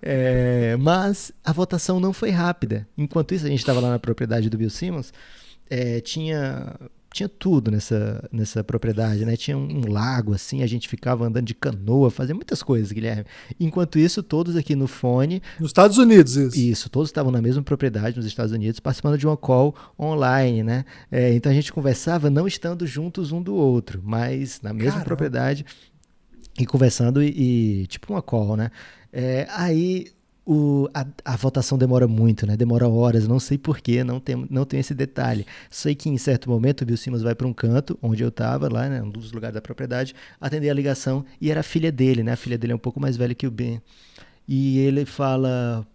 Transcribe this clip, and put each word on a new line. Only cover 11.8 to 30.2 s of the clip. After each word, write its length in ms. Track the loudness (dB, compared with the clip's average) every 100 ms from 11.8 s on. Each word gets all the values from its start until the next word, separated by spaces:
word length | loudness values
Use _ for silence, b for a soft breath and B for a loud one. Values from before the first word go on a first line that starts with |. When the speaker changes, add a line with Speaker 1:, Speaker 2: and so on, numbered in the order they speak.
| 0 4 4
Speaker 1:
fazia 240 | 2 -4
muitas 300 | -6 -6 -8
coisas, 280 | 0 0 0
Guilherme. 340 | -4 -4 -6 -8 B B -4
Enquanto 400 | -2 0 0 4
isso, 240 | 4 2
todos 320 | -2 -2 0 -2
aqui 180 | 0 0
no 120 | -2
fone 540 | -2 0 2 2 -2 B B
Speaker 2:
Nos 100 | -2
Estados 260 | 6 6 8
Unidos, 380 | 10 10 10 6
isso. 200 | 2 2
Speaker 1:
Isso, 320 | 2 2 -2
todos 200 | -2 -2
estavam 220 | 0 0
na 100 | 2
mesma 200 | 2 0
propriedade, 540 | 0 0 0 -2 -4 -4
nos 100 | -6
Estados 260 | -4 -2
Unidos, 260 | -2 -2 -4
participando 380 | -4 -4 0 0
de 100 | 0
uma 80 | 0
call 380 | 2 4 4 0 b _
online, 640 | -4 0 2 4 2 2
né? 220 | 0 -2 -4 b b
É, 220 | 0 4
então 180 | 4 4
a 40 | 2
gente 180 | 2
conversava 560 | -2 0 0 0 0 2
não 180 | 2 0
estando 400 | -4 -8 -6 -6
juntos 440 | -6 -8 -6 -6
um 100 | -4
do 120 | -4
outro, 480 | 2 2 2 -2 -10
mas 580 | -6 -4 -2 -4 -6 -10
na 100 | -10
mesma 180 | -2 -2
Speaker 2:
Caramba. 140 | -2 -4
Speaker 1:
propriedade 600 | -4 -2 -2 -2 -2 -6 b b _ _ _ _ -20 -20 -4
e 80 | 0
conversando 560 | 4 4 4 2 2
e, 580 | 0 2 2 2 2 0
e, 40 | -4
tipo 260 | -10 -6
uma 80 | -6
call, 340 | -2 -2 0 0
né? 160 | -2 b b b b
É, 360 | -6 -4 -4 -4
aí 560 | -4 0 2 0 -2 -6 _